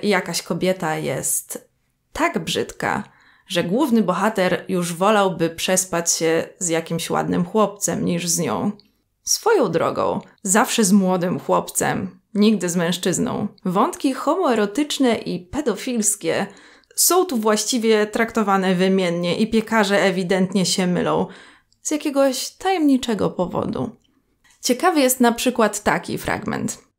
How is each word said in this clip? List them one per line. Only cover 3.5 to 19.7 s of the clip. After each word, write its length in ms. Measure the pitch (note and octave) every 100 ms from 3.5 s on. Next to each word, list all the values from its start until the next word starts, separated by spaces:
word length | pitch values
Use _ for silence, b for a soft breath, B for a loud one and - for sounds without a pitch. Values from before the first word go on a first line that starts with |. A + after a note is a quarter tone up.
| F3+
główny 380 | E3+ A3 D#4 A3+
bohater 600 | F#3 F3+ G#3 G#3+ F3+ F3 -
już 240 | F#3 E3+
wolałby 580 | E3 G3 G#3+ F#3+ D#3+ E3
przespać 640 | E3 - F#3 - E3+ E3+
się 360 | - D#3+ E3 - -
z 100 | F3
jakimś 420 | E3 E3 E3 -
ładnym 340 | D#3 D#3 F3
chłopcem 600 | F3 A3 G3+ - - -
niż 240 | F3 E3+ F3
z 100 | E3+
nią. 340 | D#3+ G#2 F#3+ - _ _ _ _
Swoją 460 | - - G#4+ G#4+ G#3
drogą, 520 | E3 C3 - F#2+ F2+ B B
zawsze 420 | G3 G3+ B3 -
z 80 | G3
młodym 480 | G3+ F#3+ F#3 F3 D3+
chłopcem, 800 | - F3+ - - D3 C#3+ - - _
nigdy 340 | G3+ G#3 G#3 F3
z 80 | F3
mężczyzną. 720 | E3+ F3 G3 E3+ - - G#3 -
Wątki 500 | F#3+ F#3 D4+ - C#4+
homoerotyczne 1000 | C4 - F4 E4 A3 G#3 G3+ D4 - B3+
i 260 | A3 - F3
pedofilskie 1040 | - C4 D4+ G3 - A#3+ G#3 - E3 C3 F#3+ B B B B -
są 280 | - F4
tu 120 | F#4 A#3+
właściwie 680 | G#3+ G#3+ - B3+ A3+ G#3+ G#3
traktowane 680 | G#3+ A3+ A3+ G#3 G3 F#3+
wymiennie 640 | F3+ F#3+ F#3+ F3+ E3+ F3 -
i 140 | A3
piekarze 520 | A3+ G#3+